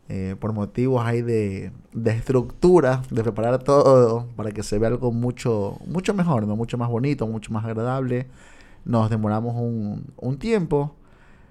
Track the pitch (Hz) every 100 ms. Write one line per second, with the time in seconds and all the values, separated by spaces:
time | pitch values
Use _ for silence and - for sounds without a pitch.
0 | - 101 95 95 110 107 101 - 127 127
1 | 117 117 120 113 101 98 95 - - -
2 | 113 113 - 127 120 - 180 180 131 131
3 | 127 131 113 107 113 127 131 143 135 131
4 | 120 117 120 113 104 107 101 104 113 120
5 | 123 117 123 123 127 110 98 82 - 165
6 | 190 202 170 127 104 107 117 123 120 117
7 | 139 139 110 110 - 110 113 110 120 135
8 | 127 123 127 - - - - - - 120
9 | 110 110 107 107 117 120 120 117 104 104
10 | - - 123 143 214 220 160 147 147 -
11 | - - - - -